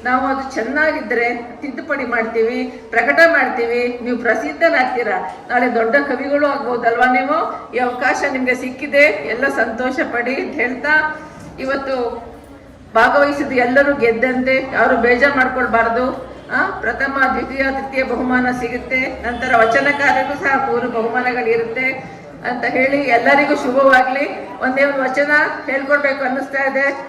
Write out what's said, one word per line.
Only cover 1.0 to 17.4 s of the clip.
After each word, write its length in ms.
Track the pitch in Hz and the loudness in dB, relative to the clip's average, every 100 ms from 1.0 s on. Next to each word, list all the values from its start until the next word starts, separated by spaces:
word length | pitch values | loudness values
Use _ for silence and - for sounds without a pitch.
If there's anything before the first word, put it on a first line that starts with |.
| 226 233 240 240 - - | -2 0 0 -2 -8 -10
ತಿದ್ದುಪಡಿ 440 | 285 247 - 277 247 | -10 -10 -6 -4 -2
ಮಾಡ್ತೀವಿ, 540 | 233 220 226 226 254 254 - - | -2 -2 0 0 0 -6 -8 -4
ಪ್ರಕಟ 280 | 226 247 285 330 | 0 2 6 6
ಮಾಡ್ತೀವಿ. 720 | 277 247 240 233 240 247 247 | 6 0 0 0 0 0 -4
ನೀವು 160 | 240 233 | -4 -2
ಪ್ರಸಿದ್ಧರಾಗ್ತೀರಾ, 1000 | 233 - 294 - 330 285 247 254 214 185 - - - | 0 0 -2 2 2 4 2 0 -2 -2 -4 -10 -2
ನಾಳೆ 180 | 247 254 220 | 0 2 2
ದೊಡ್ಡ 200 | 226 285 | 4 2
ಕವಿಗಳು 520 | - 254 277 285 285 | 2 -4 0 2 2
ಆಗ್ಬೋದಲ್ವಾ 580 | 233 220 240 233 233 254 | 0 -2 0 0 4 4
ನೀವು? 320 | 254 277 311 - - - | 4 2 0 -2 -6 -6
ಈ 60 | 226 | -2
ಅವಕಾಶ 440 | 247 - 262 254 285 | -2 0 -2 0 -2
ನಿಮ್ಗೆ 240 | 262 254 254 | -2 -2 -2
ಸಿಕ್ಕಿದೆ, 500 | 254 254 294 285 294 - - | -4 -8 0 4 4 4 -4
ಎಲ್ಲ 140 | 240 277 | -2 -2
ಸಂತೋಷ 520 | 392 - 226 254 311 302 | 0 -2 -2 -4 -2 -2
ಪಡಿ 240 | 240 233 277 | -2 -2 -4
ಅಂತ 200 | - 302 | -4 -2
ಹೇಳ್ತಾ, 380 | 247 254 294 311 302 302 - - - - | -4 -2 0 2 0 -6 -12 -18 -18 -10
ಇವತ್ತು 360 | 262 277 269 262 233 226 - - - - - - - 226 | -4 -4 -2 -4 -4 -6 -14 -18 -20 -20 -20 -20 -2 4
ಭಾಗವಹಿಸಿದ 560 | 240 285 285 285 269 | 4 4 2 0 -2
ಎಲ್ಲರೂ 420 | 262 240 262 277 269 | 0 4 4 4 4
ಗೆದ್ದಂತೆ, 600 | 233 226 254 247 254 262 269 | 2 2 0 0 2 0 0
ಯಾರು 240 | - 233 247 | 0 2 4
ಬೇಜಾರು 380 | 233 240 285 269 | 4 4 4 4
ಮಾಡ್ಕೊಳ್ಬಾರ್ದು. 680 | 254 254 226 226 226 233 262 - - - - | 0 0 0 2 2 0 -2 -4 -12 -16 -6
ಆ, 80 | 254 359 - | -2 -2 -2
ಪ್ರಥಮ, 360 | 214 233 269 277 254 | -4 -2 -4 0 0
ದ್ವಿತೀಯ, 300 | 254 | 0